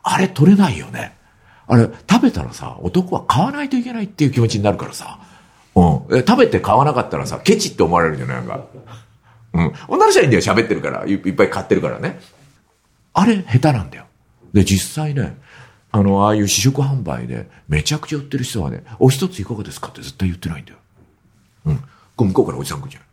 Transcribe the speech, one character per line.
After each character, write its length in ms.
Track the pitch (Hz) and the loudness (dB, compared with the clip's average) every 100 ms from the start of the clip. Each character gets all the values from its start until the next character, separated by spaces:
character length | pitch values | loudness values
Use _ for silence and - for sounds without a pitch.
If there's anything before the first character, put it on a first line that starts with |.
あ 160 | - - | 0 0
れ 100 | 190 | 0
取 240 | - 160 | 4 6
れ 40 | 202 | 6
な 140 | 180 | 4
い 80 | 87 | 0
よ 80 | 67 | -10
ね。 300 | - - _ _ _ _ _ - | -12 -14 _ _ _ _ _ 2
あ 100 | 120 | 2
れ、 120 | 110 - - | 2 -2 0
食 140 | 220 | 2
べ 80 | 277 | 2
た 120 | - | -2
ら 100 | 64 | -10
さ、 240 | - 62 - | -12 -14 -10
男 340 | 90 180 180 180 | -4 -2 -2 -6
は 80 | |
買 200 | - - | 0 0
わ 80 | 226 | 0
な 100 | 285 | -4
い 80 | 277 | -4
と 60 | 262 | -4
い 80 | |
け 80 | 247 | -4
な 80 | 233 | -8
い 40 | |
っ 40 | 202 | -10
て 160 | - | -2
い 40 | 143 | -2
う 20 | |
気 100 | - | 0
持 80 | 113 | -2
ち 100 | 107 | 0
に 60 | |
な 60 | 104 | 0
る 60 | 90 | -2
か 100 | - | -8
ら 60 | |
さ。 260 | - - - - - _ _ _ | -14 -16 -20 -20 -20 _ _ _
う 80 | 98 | 4
ん。 360 | 85 73 - 127 | 4 4 0 0
え、 60 | 127 | 2
食 140 | 247 | 4
べ 60 | 254 | 4
て 140 | 90 | 2
買 160 | 85 110 | 2 2
わ 80 | |
な 80 | 143 | 2
か 80 | 123 | 0
っ 80 | - | -4
た 80 | 73 | -6
ら 100 | 69 | -6
さ、 140 | - | -2
ケ 140 | - 190 | 0 2
チ 140 | 143 | 0
っ 20 | |
て 100 | - | 0
思 120 | 82 | 2
わ 80 | 87 | 2
れ 80 | 82 | 0
る 60 | 71 | -2
じ 60 | |
ゃ 40 | 64 | -8
な 80 | |
い、 20 | 64 | -8
な 60 | |
ん 40 | 60 | -10
か。 200 | 50 - - - - _ _ _ _ _ | -12 -14 -20 -20 -20 _ _ _ _ _
う 80 | 165 | -2
ん。 100 | 170 - - | 0 -4 -6
女 180 | 370 427 | 2 4
の 40 | |
人 100 | 330 | 4
は 20 | |
い 20 | 160 | 4
い 20 | |
ん 20 | |
だ 60 | 98 | 2
よ、 60 | |
喋 220 | - 98 | 2 0
っ 40 | 113 | 0
て 60 | |
る 80 | 87 | -2
か 80 | 71 | -4
ら。 160 | 64 - | -6 -4
い、 40 | |
い 200 | 98 95 | -2 -2
っ 20 | |
ぱ 120 | 90 | 0
い 60 | 98 | 0
買 120 | 98 | 0
っ 40 | - | -2
て 80 | |
る 60 | 92 | 0
か 80 | 73 | 0
ら 100 | 58 | -6
ね。 220 | 156 - - _ _ _ _ _ _ _ _ | -8 -10 -20 _ _ _ _ _ _ _ _
あ 100 | 156 | 2
れ、 120 | 202 208 180 | 4 2 2
下 200 | 117 160 | 2 4
手 20 | |
な 100 | 120 | 2
ん 80 | 85 | -4
だ 60 | - | -14
よ。 80 | - _ _ _ _ | -20 _ _ _ _
で、 120 | 101 | 2
実 280 | 92 95 - | 4 2 -2
際 220 | - 151 | -6 -4
ね、 240 | 139 80 - _ - - _ _ | -4 -6 -10 _ -20 -20 _ _
あ 120 | 107 | 0
の、 240 | 98 98 104 | 2 2 2
あ 40 | |
あ 40 | |
い 60 | 107 | 2
う 80 | 98 | 0
試 120 | - | 2
食 220 | 120 139 | 0 0
販 200 | 139 135 | -2 -2
売 240 | 87 64 60 | -4 -8 -8
で、 220 | 58 - _ - | -10 -12 _ -4
め 140 | 76 | -2
ち 120 | - | -2
ゃ 40 | 151 | -6
く 100 | 151 | -6
ち 60 | |
ゃ 40 | 147 | -10
売 40 | |
っ 20 | |
て 120 | 139 139 | -8 -8
る 80 | |
人 180 | 127 113 | -6 -6
は 80 | 73 | -6
ね、 140 | 55 - 113 | -8 -16 2
「お、 100 | 131 | 2
一 200 | 131 185 | 4 -4
つ 120 | - | -6
い 40 | |
か 100 | 95 | -10
が 80 | 107 | -10
で 80 | 92 | -12
す 80 | - | -14
か？」 80 | - | -16
っ 40 | |
て 100 | - | -14
絶 120 | - | -18
対 140 | - 92 | -6 -6
言 80 | 85 | -4
っ 20 | |
て 100 | 85 | -8
な 100 | 73 | -10
い 40 | |
ん 20 | |
だ 80 | - | -14
よ。 60 | - _ _ _ _ _ _ _ _ 151 | -20 _ _ _ _ _ _ _ _ -4
う 60 | |
ん。 40 | 143 - _ _ - | -4 -8 _ _ -2
こ 80 | |
う 40 | 104 | 0
向 60 | |
こ 80 | 95 | 2
う 40 | - | 0
か 60 | |
ら 60 | 69 | -4
お 60 | |
じ 60 | 69 | -10
さ 60 | 76 | -10
ん 40 | |
来 40 | |
る 60 | - | -14
じ 60 | - | -20
ゃ 40 | |
ん。 20 | _ | _